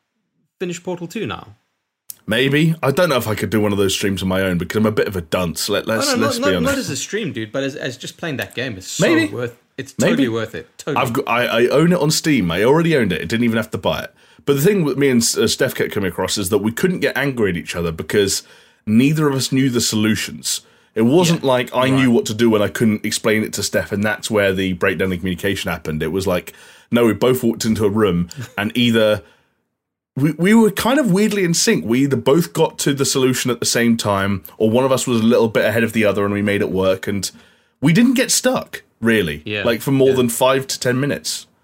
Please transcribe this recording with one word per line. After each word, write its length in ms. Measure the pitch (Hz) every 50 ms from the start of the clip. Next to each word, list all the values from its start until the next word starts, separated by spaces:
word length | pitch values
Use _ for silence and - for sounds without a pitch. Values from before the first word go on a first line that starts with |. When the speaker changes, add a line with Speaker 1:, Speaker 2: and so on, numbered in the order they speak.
| _ _ _ _ _ _ _ _ _ _ _ _
Speaker 1:
finish 220 | 190 180 170 175
Portal 260 | - 185 175 175 170
two 180 | 170 - 226 185
now? 280 | 113 90 - - - 104 _ _ _ _ _ _ _ _ _ _ - - - _
Speaker 2:
Maybe. 480 | - 107 123 131 135 143 151 160 160 165 -
I 100 | - 135
don't 180 | 135 185 180 165
know 80 | 135
if 100 | 120 113
I 80 | 110 104
could 140 | - - 95
do 100 | 117 110
one 140 | 104 104 101
of 40 |
those 160 | 98 98 95 -
streams 280 | - 107 98 98 87
on 80 | 95 92
my 120 | 92 95
own 160 | 95 95 90
because 200 | 85 90 - -
I'm 80 | 107 107
a 60 | 110
bit 180 | 107 - - -
of 80 | 98
a 40 | 90
dunce. 460 | 82 - - 92 90 82 78 - -
Let, 200 | - 101 92 -
let's, 220 | - 113 110 - -
Speaker 1:
Oh, 60 | -
no, 100 | - -
Speaker 2:
let's 140 | - - 233
Speaker 1:
not, 60 | -
Speaker 2:
be 40 | 190
Speaker 1:
not, 60 | - 180
Speaker 2:
honest. 120 | - 269
Speaker 1:
not 60 | 277 269
as 100 | 208 170
a 60 | 143
stream, 380 | - - - 196 214 226 147 -
dude, 180 | 113 110 107
but 120 | - 139 139
as, 120 | 135 139
as 220 | - - 135 113
just 180 | - - 170 -
playing 200 | - 180 165 139
that 180 | 113 101 - -
game 220 | 117 127 135 104
is 100 | 95 -
so 180 | - - - 185
Speaker 2:
Maybe. 280 | 277 330 320 320 302 -
Speaker 1:
worth, 280 | 117 123 117 - _ _ _ _
it's 160 | - - - - -
Speaker 2:
Maybe. 120 | 143 190
Speaker 1:
totally 180 | 233 - 131 117
worth 260 | 110 113 110 - -
it. 140 | 80 - - _
Totally. 280 | - - 165 139 117 135
Speaker 2:
I've 60 | 123
got, 160 | 113 123 -
I, 180 | - 113 120 120 - 107 113 120
I 40 |
own 240 | - - 147 165 175
it 80 | 180 -
on 120 | - 156
Steam. 380 | 151 - - 165 147 117 90 85
I 140 | 82 92 104
already 320 | 127 147 165 165 170 160
owned 160 | 135 113 95
it. 100 | 85 -
I 40 | -
didn't 180 | 92 117 113 120
even 140 | 117 110
have 140 | 117 110 -
to 60 | -
buy 260 | 104 - 90 76 - -
it. 100 | - - _ _ _ _ - _
But 80 | - 143
the 80 | 139
thing 240 | 143 202 214 196 160
with 120 | 143 131
me 120 | 135 139 135
and 120 | 123 117
S-, 140 | 117 - -
uh, 120 | - 113 107
Steph 260 | - - - - -
kept 160 | - - -
coming 180 | - 107 95 90
across 280 | - - 92 90 -
is 100 | 107 98
that 120 | 87 110 95
we 120 | 101 113
couldn't 280 | 117 - - 180 185 -
get 160 | - 127 -
angry 320 | 127 139 143 127 117 107 95
at 80 | 87
each 180 | 82 - - -
other 160 | 90 85 85
because 520 | 80 82 - - - 104 101 95 - - - - - - _ _ _ _ _
neither 420 | 107 107 117 131 151 156 156 156
of 80 | 143 135
us 160 | 131 123 -
knew 180 | 135 131 131 135
the 120 | 120 120
solutions. 800 | 113 - 113 107 107 110 107 - - - - - - - - - - _ _ _ _ _ _
It 60 | 113
wasn't 400 | 113 120 143 180 175 160 165 - -
Speaker 1:
Yeah. 40 | 135
Speaker 2:
like 260 | 127 123 123 123 -
I 140 | 123 131 131
knew 140 | 135 135 131
Speaker 3:
Right. 0 | 123 117
Speaker 2:
what 100 | 113 107
to 60 | - 110
do 220 | 107 117 117 107
and 80 | 104 101
I 60 | 98
couldn't 360 | - - 123 110 107 - -
explain 380 | 110 - - - 117 107 107 104
it 80 | - -
to 100 | 104 98
Steph, 280 | - - 101 87 -
and 100 | 110 98
that's 300 | 104 107 104 - - -
where 220 | 113 104 101 98 95
the 180 | 95 95 92 92
breakdown 380 | 87 - 98 92 80 95 95
in 80 | 92 85
communication 500 | 92 92 87 - - 101 98 - - 92
happened. 320 | 82 80 - 80 78 76
It 120 | 80 78 85
was 120 | 98 90
like, 280 | 98 90 87 - - - - - - - - _ _
no, 160 | 117 120 120
we 60 | 113 101
both 300 | 98 123 123 123 120 -
walked 220 | 117 - - -
into 180 | 113 110 101 110
a 60 | 101
room 400 | 101 110 107 98 87 85 87 - - 135 113
Speaker 1:
<laughs> 140 | - -
Speaker 2:
and 140 | 98 104 110 -
either 460 | 127 120 120 113 113 107 107 107 98 - - _ _ _ _ _ _ _ _ _ _ _ _ _ _ _ _ _
we, 160 | 135 139 160 151
we 200 | - 170 202 220
were 160 | 226 220 202
kind 300 | - - - 220 269 311
of 120 | 277 202
weirdly 320 | 170 196 214 208 208 208 185
in 120 | 170 165
sync. 300 | - - 233 214 - -
We 160 | 104 117 131 143
either 140 | 139 131
both 360 | 117 - 139 143 175 175 - -
got 240 | 156 160 - - -
to 140 | - 151 139
the 120 | 135 135
solution 440 | - - 139 131 131 127 - - 127
at 100 | 120 -
the 60 | 113
same 320 | - - 123 117 120 117
time, 460 | 113 - 107 101 98 98 101 101 92 - - - -
or 100 | 110 110
one 160 | 110 127 131
of 60 | 131
us 160 | 131 127 -
was 140 | 131 120 113
a 20 | 110
little 240 | 113 120 104 113
bit 180 | 110 - 123 104
ahead 180 | 110 107 117 113
of 100 | 107 101
the 120 | 110 104
other 180 | 101 95 104 101
and 80 | 101 101
we 100 | 101 101
made 180 | 104 101 101
it 80 | 107 -
work, 380 | 90 92 95 95 95 - -
and 240 | 107 98 95 - - - - - _ _ _ _ _ _ _
we 120 | 127 170 165
didn't 200 | 214 240 262 240
get 160 | 262 247 -
stuck, 540 | - - - 247 254 - - - - - - _ _ _
really, 400 | 110 117 113 104 90 78 76 76 -
Speaker 1:
Yeah. 200 | 104 104 104 98
Speaker 2:
like, 180 | 117 117 113
for 80 | - 143
more 200 | 135 135 131 135
Speaker 1:
Yeah. 60 | 131
Speaker 2:
than 120 | 127 120 117
five 380 | - - 135 127 135 135 135
to 120 | - - -
ten 200 | - 127 123 127
minutes 480 | 143 143 92 - - - - - - - _ _